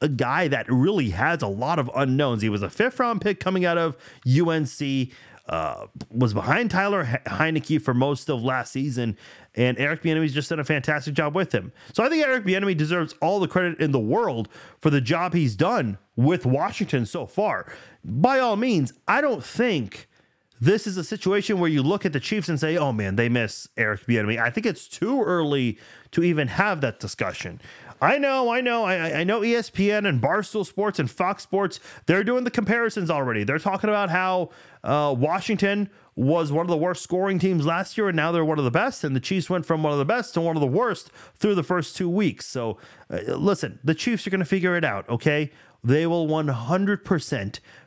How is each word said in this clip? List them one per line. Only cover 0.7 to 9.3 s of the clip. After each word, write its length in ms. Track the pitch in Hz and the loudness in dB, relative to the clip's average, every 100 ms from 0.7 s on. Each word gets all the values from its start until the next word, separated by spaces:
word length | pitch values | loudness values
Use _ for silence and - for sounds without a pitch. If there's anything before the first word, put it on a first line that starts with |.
| 123 156 208 123 | 2 4 2 0
has 300 | 87 139 170 | 0 0 0
a 60 | 107 | -2
lot 320 | 101 127 165 | -2 0 0
of 120 | 127 | 0
unknowns. 480 | - 139 131 143 113 | 0 2 2 2 2
He 80 | 110 | 0
was 120 | 104 | 0
a 60 | 95 | -2
fifth 320 | - 233 - | 0 -2 0
round 220 | 240 220 | -2 0
pick 180 | 208 196 | -2 -2
coming 240 | 185 190 | -2 0
out 140 | 180 170 | 2 2
of 180 | 165 131 - - 127 | 0 -4 -14 -8 2
U 240 | 131 170 | 4 4
N 160 | 160 143 | 2 -2
C, 460 | - 143 135 131 - - - - | -2 -2 0 -2 -6 -20 -20 -6
uh, 380 | 80 78 50 52 - - | -4 -4 -6 -12 -14 -8
was 240 | 113 123 | 0 0
behind 360 | 104 110 165 240 | 0 0 0 2
Tyler 340 | 175 202 202 | 0 0 0
He-, 120 | 131 127 - | -2 -4 -6
Heinicke 540 | 104 160 156 - 156 | -2 0 0 0 0
for 140 | 151 | 0
most 340 | 123 135 139 - | 2 2 0 -2
of 160 | 131 | -2
last 280 | 120 127 117 | 0 -2 -4
season, 440 | 135 143 123 117 101 - | -4 -4 -2 -4 -4 -12